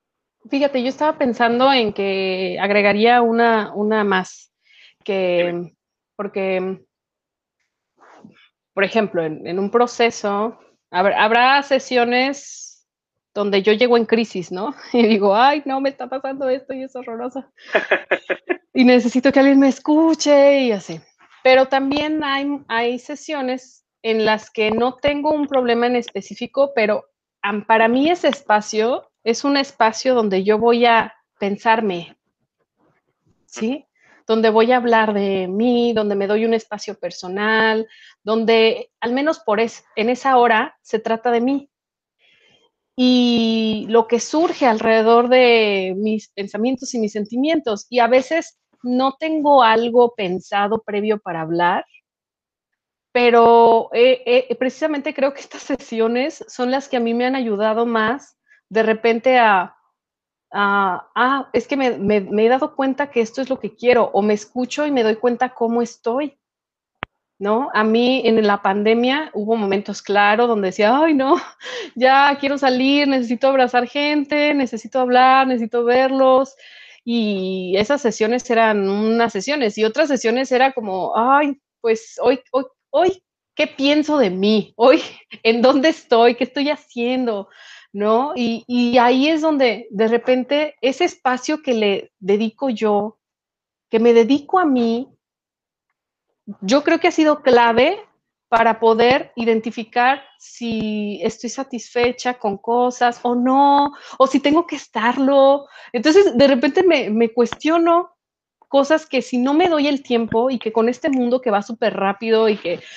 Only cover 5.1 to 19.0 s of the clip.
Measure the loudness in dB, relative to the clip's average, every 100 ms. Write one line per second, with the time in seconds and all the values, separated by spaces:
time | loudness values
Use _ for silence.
5.1 | -4 -2 -2 -2 -6 -10 _ _ _ _
6.1 | -14 -10 -6 -4 -4 -6 -10 _ _ _
7.1 | _ _ _ _ _ _ _ _ _ _
8.1 | -20 -20 _ _ _ _ -4 -2 0 -2
9.1 | -2 -6 -6 -8 -6 -2 0 0 0 -2
10.1 | -2 -6 -4 -6 -8 _ _ _ 0 0
11.1 | 2 2 4 4 2 0 -4 -2 -2 0
12.1 | 0 -2 -4 -14 -20 -20 _ _ _ _
13.1 | _ _ -6 -2 0 2 2 2 2 2
14.1 | -2 -2 -6 -10 -10 -10 -12 -4 2 2
15.1 | 2 2 2 2 0 -4 -4 -4 -6 -10
16.1 | -10 -8 -6 -4 -4 -6 -12 -12 -14 -14
17.1 | -10 -10 -12 -16 _ -4 -4 -2 -6 -4
18.1 | -8 -6 -10 -8 -10 _ 2 4 4